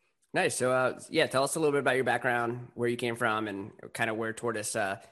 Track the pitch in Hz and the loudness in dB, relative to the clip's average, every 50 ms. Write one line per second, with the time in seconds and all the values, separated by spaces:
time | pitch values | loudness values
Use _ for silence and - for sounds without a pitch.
0 | _ _ _ _ _ _ - 165 185 143 - - 123 127 127 127 127 120 - - | _ _ _ _ _ _ -2 0 0 0 0 0 2 2 4 4 2 2 0 -4
1 | - - - 160 147 - - 131 139 - - 165 160 147 143 143 127 135 127 131 | -8 -2 0 2 2 2 2 2 2 2 0 0 2 2 2 2 2 2 2 2
2 | 127 123 120 123 - 127 120 120 120 117 123 123 123 - - 117 120 120 120 117 | 2 2 2 2 2 2 2 2 0 0 -2 -4 -8 -10 -6 -2 -2 0 0 0
3 | 127 120 117 117 123 113 107 110 110 104 98 98 101 110 - - - - - - | -2 -2 -2 0 0 0 0 0 -2 -4 -4 -6 -8 -10 -14 -16 -18 -10 -6 -2
4 | 117 113 110 110 113 110 110 - - 120 113 107 104 - - 113 104 95 98 104 | -2 -2 -2 -2 -4 -4 -6 -4 -4 -4 -2 -4 -4 -4 -2 -2 -2 -2 -4 -6
5 | - - | -10 -16